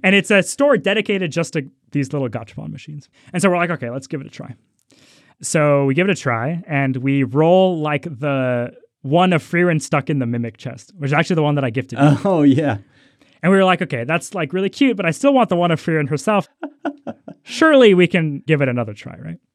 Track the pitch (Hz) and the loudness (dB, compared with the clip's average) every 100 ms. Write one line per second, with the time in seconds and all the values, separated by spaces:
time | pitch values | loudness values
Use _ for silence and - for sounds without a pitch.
0 | 185 196 185 208 - - 285 247 196 202 | 4 2 2 0 0 0 2 2 2 -2
1 | 208 202 175 160 165 165 135 _ _ 143 | -2 -4 -2 -4 -4 -6 -8 _ _ -6
2 | 135 147 127 110 110 - - - - 147 | -4 -4 -6 -8 -12 -14 -14 -14 -16 -18
3 | _ _ - 180 196 175 170 165 120 127 | _ _ -10 0 0 2 -2 -4 -6 -10
4 | - 147 143 - - 117 _ _ _ _ | -10 -12 -12 -18 -18 -18 _ _ _ _
5 | _ _ _ _ - 165 147 143 139 135 | _ _ _ _ -4 0 2 4 2 2
6 | 190 180 135 117 127 170 - 143 135 131 | 0 0 -2 -2 -4 -6 -4 -2 -2 -2
7 | 135 139 127 131 160 185 190 170 151 147 | -2 0 0 2 4 4 4 0 -4 -4
8 | 170 120 143 135 127 123 120 - _ _ | -6 -8 -4 -2 -2 -2 -4 -10 _ _
9 | 135 160 185 165 - 170 180 160 - 151 | -2 2 4 2 -2 0 0 0 -2 -4
10 | 135 147 120 120 117 110 127 123 - 190 | -2 -4 -2 -4 -6 -10 -14 -14 -20 -10
11 | 139 147 165 170 147 147 131 120 - - | -2 -2 0 0 0 0 -2 -4 -8 2
12 | 143 143 151 156 147 135 147 107 _ _ | 2 4 0 2 4 4 0 -4 _ _
13 | _ _ _ _ 170 196 190 180 180 127 | _ _ _ _ 2 4 4 2 -2 -6
14 | 120 165 - 196 156 180 190 - 269 202 | -4 -4 -4 -8 -6 -4 -6 0 0 2
15 | 170 156 277 269 214 175 175 160 - 160 | -2 0 2 4 2 2 0 0 -2 -2
16 | 143 147 - 208 - _ 294 _ - 285 | -2 -4 0 -2 -2 _ -16 _ -10 -10
17 | - - - - - 247 320 285 233 185 | -16 -16 -20 -20 -14 2 4 8 8 6
18 | 175 190 160 139 - 151 135 123 110 104 | 4 2 -2 -4 0 0 2 -2 -4 -10
19 | - 90 156 - _ | -16 -16 -14 -16 _